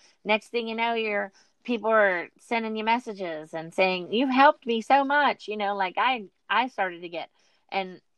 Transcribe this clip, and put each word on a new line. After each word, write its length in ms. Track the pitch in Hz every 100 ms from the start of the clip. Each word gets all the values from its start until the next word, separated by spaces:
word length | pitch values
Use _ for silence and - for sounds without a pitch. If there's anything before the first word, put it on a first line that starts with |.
| _ _
Next 260 | 190 214 -
thing 180 | 240 226
you 80 | 226
know, 180 | 233
your 380 | 233 220 202 196 _ _ _
people 260 | - 233 214
are 400 | 220 202 175 156 _
sending 380 | - 226 220 220
you 80 |
messages 680 | 214 240 240 196 180 156 156 165
and 180 | 160
saying, 380 | 185 190 185 175
"You've 180 | 208 262
helped 380 | 254 285 311 240
me 140 | 226
so 220 | - 277
much," 440 | 277 294 277 202 -
you 100 | 214
know, 180 | 202 202
like 200 | 185 180
I, 280 | 233 247 190 _ -
I 200 | 202 254
started 340 | - 185 170
to 80 | 175
get, 220 | 170 - _ _ _ -
and, 280 | 196 185 180 _